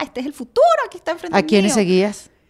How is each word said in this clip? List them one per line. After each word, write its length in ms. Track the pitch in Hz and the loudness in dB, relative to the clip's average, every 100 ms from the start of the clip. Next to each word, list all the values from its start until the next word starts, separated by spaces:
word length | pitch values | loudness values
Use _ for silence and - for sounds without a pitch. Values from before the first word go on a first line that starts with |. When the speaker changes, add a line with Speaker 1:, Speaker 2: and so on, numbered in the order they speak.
Speaker 1:
este 160 | 302 247 | -8 -10
es 40 | 262 | -10
el 80 | |
futuro, 320 | - 240 - 622 587 453 | -12 -6 2 2 2 -2
aquí 120 | 359 | -8
está 140 | - | -10
enfrente 260 | 339 359 330 | -8 -2 -2
Speaker 2:
¿A 60 | |
quiénes 280 | 311 202 247 | 2 2 2
Speaker 1:
mío". 40 | 220 | 2
Speaker 2:
seguías? 540 | 180 185 202 208 - _ _ | 2 2 0 -4 -18 _ _